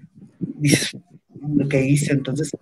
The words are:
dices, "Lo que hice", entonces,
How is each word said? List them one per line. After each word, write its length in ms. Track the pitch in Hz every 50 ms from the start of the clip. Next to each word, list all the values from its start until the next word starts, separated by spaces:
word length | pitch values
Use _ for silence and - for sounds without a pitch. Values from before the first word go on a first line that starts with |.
| - - _ - - - _ _
dices, 560 | - - - - 147 143 143 139 - - - - - _ - _ _ _ - 123 139 147 147
"Lo 140 | - 139 139
que 160 | 147 135 131
hice", 260 | 135 147 147 143 147
entonces, 380 | 143 135 - 131 131 143 156 143 - -